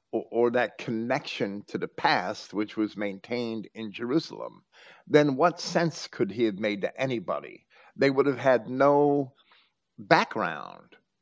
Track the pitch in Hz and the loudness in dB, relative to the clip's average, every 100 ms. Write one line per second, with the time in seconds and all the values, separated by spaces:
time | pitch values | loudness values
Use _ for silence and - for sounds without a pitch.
0 | _ 110 - 113 120 123 110 - - 113 | _ -6 -2 2 2 2 0 -4 -6 -4
1 | 120 139 - - 104 101 - 98 90 - | -2 -4 -4 -6 -6 -6 -8 -8 -8 -2
2 | 156 127 92 107 - 98 107 110 107 95 | 0 0 -2 -8 -8 -6 -4 -4 -4 -4
3 | 104 95 - 123 117 110 - 110 107 92 | -6 -8 -8 -6 -4 -8 -10 -12 -12 -8
4 | 120 156 - 53 60 - _ - - - | -2 -2 -2 -10 -14 -16 _ -20 -20 -20
5 | - 147 147 131 170 175 - - 165 - | 4 6 6 4 2 2 -2 0 0 -4
6 | - - 104 110 113 98 110 101 90 - | -10 -4 -2 0 0 0 -4 -2 -4 -4
7 | 131 117 82 73 71 - _ - - - | -4 -4 -4 -6 -8 -16 _ -20 -18 0
8 | 135 131 139 120 131 120 113 131 143 143 | 4 4 2 2 4 2 2 2 4 6
9 | 147 143 131 - _ _ _ _ _ - | 4 2 -2 -10 _ _ _ _ _ -20
10 | 101 165 - 113 87 76 50 50 - - | 4 4 4 -2 -2 -4 -10 -16 -20 -20
11 | _ _ | _ _